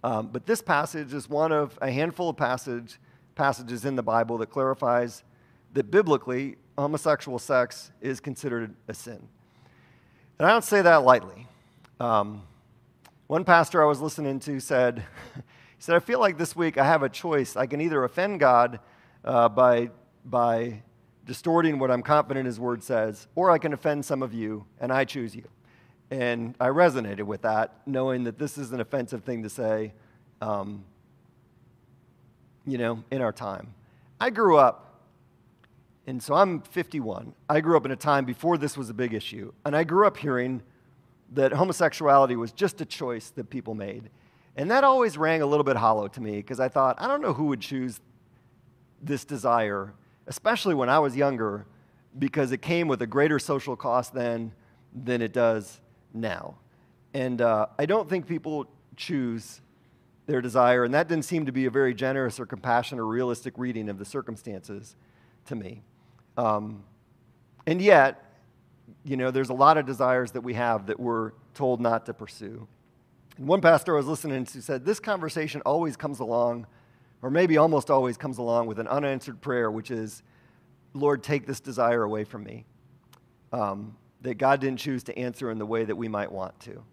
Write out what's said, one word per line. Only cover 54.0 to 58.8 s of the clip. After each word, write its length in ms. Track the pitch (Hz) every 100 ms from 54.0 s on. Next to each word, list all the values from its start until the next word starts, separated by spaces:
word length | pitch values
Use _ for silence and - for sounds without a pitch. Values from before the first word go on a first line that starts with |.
| 120
then 380 | 127 120 117 113 - _ _ _
than 280 | 123 123 123
it 100 | 113
does 480 | 127 117 110 98 - _ _ _
now." 420 | 113 113 87 - - _ _ _ _ _
And, 280 | 135 127 123
uh, 260 | 117 107 107 -
I 60 | 147
don't 240 | 214 165
think 180 | 180 147
people 380 | 165 160 151 139 _